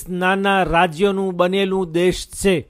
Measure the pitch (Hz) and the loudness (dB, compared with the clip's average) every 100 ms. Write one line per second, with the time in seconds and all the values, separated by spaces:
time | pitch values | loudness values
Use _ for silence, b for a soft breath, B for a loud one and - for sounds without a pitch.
0 | - 180 185 196 196 196 170 170 175 151 | -6 -2 0 2 2 2 2 2 2 2
1 | 202 196 190 175 180 196 196 190 175 165 | 0 0 -2 0 0 0 0 -2 -2 0
2 | 180 175 - - 196 165 | 0 0 -6 -4 0 0